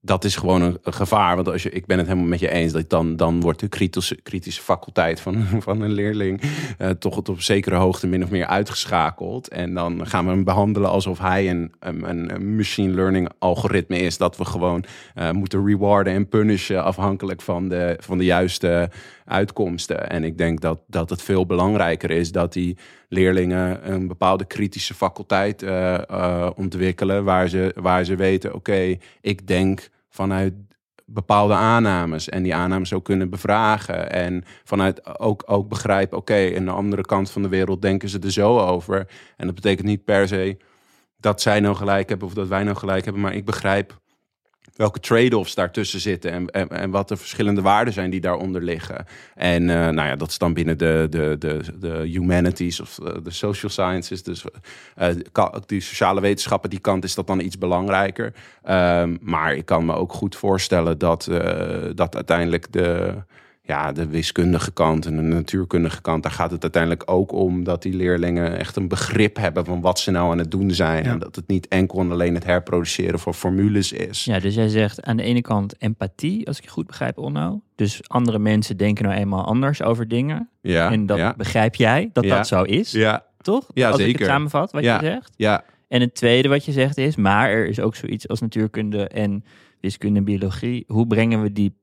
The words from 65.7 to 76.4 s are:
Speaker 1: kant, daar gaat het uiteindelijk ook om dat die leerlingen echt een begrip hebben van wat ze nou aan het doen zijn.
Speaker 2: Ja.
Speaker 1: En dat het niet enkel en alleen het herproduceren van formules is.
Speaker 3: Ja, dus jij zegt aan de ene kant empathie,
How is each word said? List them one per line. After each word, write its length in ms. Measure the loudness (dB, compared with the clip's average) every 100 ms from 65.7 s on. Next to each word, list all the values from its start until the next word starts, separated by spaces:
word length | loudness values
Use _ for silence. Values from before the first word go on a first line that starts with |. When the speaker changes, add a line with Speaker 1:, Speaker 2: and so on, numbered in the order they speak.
| 0 0 -2
Speaker 1:
kant, 220 | -2 -2
daar 100 | -2
gaat 180 | -2 -2
het 120 | -2
uiteindelijk 400 | 0 2 2 0 0
ook 220 | 0 2
om 320 | 0 0 0
dat 180 | -2 -2
die 120 | -2
leerlingen 640 | 0 2 2 2 0 0 -2
echt 180 | -4 -4
een 120 | -2
begrip 480 | -2 0 2 2 2
hebben 280 | 0 0
van 160 | -2 0
wat 180 | 2 0
ze 120 | 0
nou 200 | 2 2
aan 80 | 0
het 120 | 0
doen 200 | 0 0
zijn. 340 | 2 2 2
Speaker 2:
Ja. 60 | 0
Speaker 1:
En 80 | -2
dat 180 | -6 -12
het 120 | -2
niet 200 | -2 0
enkel 320 | 0 0 0
en 100 | -2
alleen 240 | 2 0
het 100 | 0
herproduceren 720 | 0 0 2 -2 -2 -2 -2 -2
van 160 | -4
formules 580 | -4 0 2 2 2 0
is. 320 | -4 -6 -6
Speaker 3:
Ja, 140 | -2 0
dus 160 | 0
jij 140 | 0 2
zegt 340 | 2 0 -2
aan 140 | -2 -2
de 60 |
ene 180 | 2 0
kant 340 | 2 0 -2 -4
empathie, 640 | -4 -4 -6 -4 -4 -2